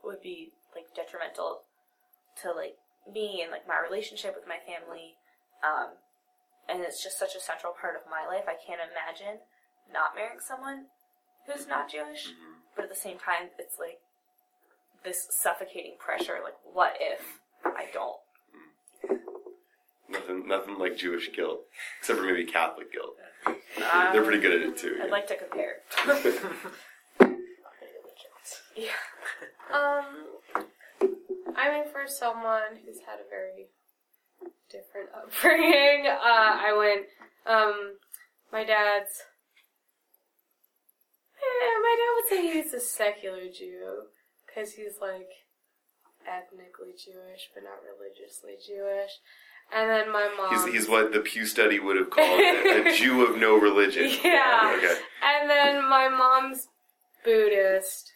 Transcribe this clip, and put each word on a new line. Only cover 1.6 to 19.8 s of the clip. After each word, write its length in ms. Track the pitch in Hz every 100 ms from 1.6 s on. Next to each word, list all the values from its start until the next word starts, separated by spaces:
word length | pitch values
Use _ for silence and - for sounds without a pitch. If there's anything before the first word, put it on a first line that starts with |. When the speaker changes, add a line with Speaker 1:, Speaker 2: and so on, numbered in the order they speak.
| _ _ _ _ _ _ _ -
Speaker 1:
to, 100 | 180
like, 240 | 165 160 - _ _ 208
me 360 | 208 208 190
and, 100 | 165
like, 160 | 156 -
my 100 | 165
relationship 560 | 165 190 214 - 196
with 140 | - 175
my 100 | 170 -
family. 520 | 170 165 165 165 _ _ _ _ _
Um, 360 | 151 151 120 - _ _ _ _ _ _ -
and 120 | 180
it's 200 | 170 -
just 140 | 190 -
such 180 | 190 190
a 40 |
central 320 | - 165 175
part 220 | 175 180 165
of 140 | -
my 160 | 156 156
life. 200 | 185 -
I 60 | 165
can't 260 | - 170
imagine 600 | 165 170 160 170 202 214 _ _ _ _ _
not 220 | - 151 -
marrying 240 | 220 247
someone 460 | - 262 269 277 269 _ _ _ _ _ -
who's 200 | 285 285
not 220 | 277 285
Jewish, 400 | 302 302 - -
Speaker 2:
Mm-hmm. 240 | 165 165 - _ -
Speaker 1:
but 80 | 196
at 40 |
the 60 | -
same 220 | 196 175
time, 320 | - 175 180 -
it's, 220 | 170 -
like, 200 | 170 170 _ _ _ _ _ _ _ _ _ _
this 240 | - - -
suffocating 680 | - 180 175 190 180 - -
pressure, 400 | - - - -
like, 120 | - -
what 300 | - 180 170 -
if 400 | 160 - - - _ _ -
I 220 | - -
don't? 280 | - - - _ _ _ - 78 _ _ _ - - - - - - _ _